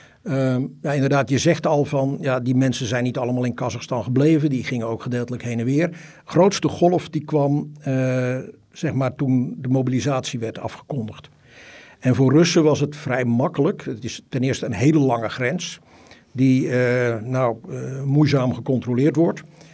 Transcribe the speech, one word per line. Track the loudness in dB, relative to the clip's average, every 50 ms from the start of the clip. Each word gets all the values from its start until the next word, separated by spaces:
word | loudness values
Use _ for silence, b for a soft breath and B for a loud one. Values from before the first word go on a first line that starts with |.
| B B B B B
Ehm, | -4 -2 0 0 0 0 0 -2 -4 -6 -8 -4
ja, | -2 0
inderdaad, | 0 2 2 2 2 2 2
je | 0 2
zegt | 2 2 2 2 2
al | 0 2 2 0
van, | 0 0 -2 -2 -2 -2 -4
ja, | -2 -2 -2 0
die | 0 0 2
mensen | 2 2 2 0 -2 -4
zijn | -4 -2 -2 -2
niet | -2 -2 -2
allemaal | -4 -2 -2 -2 -2
in | -2 -4
Kazachstan | -4 -6 -6 -6 -6 -8 -6 -6 -6 -4
gebleven. | 0 2 4 4 4 4 4 2 0
Die | -2 -2 -4
gingen | -4 -4 -4 -4
ook | -4 -6 -6 -6
gedeeltelijk | -4 -4 -4 -4 -4 -6 -8 -6
heen | -6 -4 -2
en | -2
weer. | 0 0 0 0 -2 -4 B B B B B B
Grootste | B 2 4 4 4 4 2 -2 -2
golf | 0 2 2 4 4 2 -2 -2
die | -6 -6 -4
kwam, | -2 0 0 2 2 2 0 -2 -4 -12 -10
eh, | -6 -4 -2 0 0 0 0 0 0 -2 -4 -4 -8 -10 -16 -20 _ _ -12
zeg | -6 -4 -2 0
maar, | 0 -2 -2 -2
toen | -2 0 2 2 2 2 0 -6 -6
de | -4 0
mobilisatie | 0 0 0 0 0 0 0 0 -2 -2 -4 -6 -8 -6
werd | -6 -6 -8 -8
afgekondigd. | -10 -10 -12 -12 -12 -8 -8 -6 -6 -8 -10 -14 -18 -20 B B B B B B B B B B B B B B
En | 0 0 2
voor | 4 4 6 6
Russen | 6 6 6 4 4 4
was | 4 4 2
het | 0 -4 -4
vrij | -6 -6 -4 -2 -2 0
makkelijk. | 0 2 2 2 0 0 0 0 0 0 -4 -6
Het | -10 -10 -8 -8
is | -10 -12 -12 -14 -8
ten | -6 -2 -2
eerste | -2 -2 -2 -4
een | -6 -2
hele | 2 2 4 4 4
lange | 4 2 2 0 -2 -4
grens | -4 -4 -4 -4 -4 -4 -6 -10 -14 -14 B B B B B B B B B B -2
die, | 2 4 4 4 4 2 0
eh, | 0 0 2 2 2 2 0 0 -2 -4 -4
nou, | -4 -2 0 0 0 -2 -4 -8 -12
eh, | -10 -10 -8 -8 -8 -6 -2
moeizaam | 2 4 4 4 4 4 2 2 0 -2
gecontroleerd | -2 -2 -2 -2 -2 0 -2 0 2 2 2 4
wordt. | 2 2 2 0 -4 -10 B B B B B